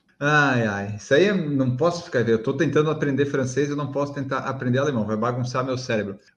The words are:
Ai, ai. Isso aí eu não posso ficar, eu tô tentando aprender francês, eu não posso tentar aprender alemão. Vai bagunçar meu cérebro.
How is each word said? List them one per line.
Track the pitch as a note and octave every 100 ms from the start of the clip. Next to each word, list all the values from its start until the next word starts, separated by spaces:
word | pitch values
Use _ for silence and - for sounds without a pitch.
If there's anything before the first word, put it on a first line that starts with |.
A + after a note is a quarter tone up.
| _ -
Ai, | C#3+ D3+ C#3+ B2 A2
ai. | G2+ G2+ G#2
Isso | -
aí | C#3 G3
eu | F#3+
não | D3+ C#3 C3 B2
posso | E3 E3+ -
ficar, | B2+ A2+
eu | A2+
tô | C3
tentando | C3+ D#3 D3+ D#3
aprender | D3+ C#3+ C3 C#3
francês, | C#3 B2+ C#3 C#3+
eu | C#3+
não | C#3+
posso | C#3 C#3+
tentar | C#3+ C3 C3
aprender | C3 B2+ B2 B2
alemão. | D3+ B2 G#2
Vai | A2
bagunçar | A#2 B2 B2 C3
meu | C3 B2+
cérebro. | - A2 G2+ G2 _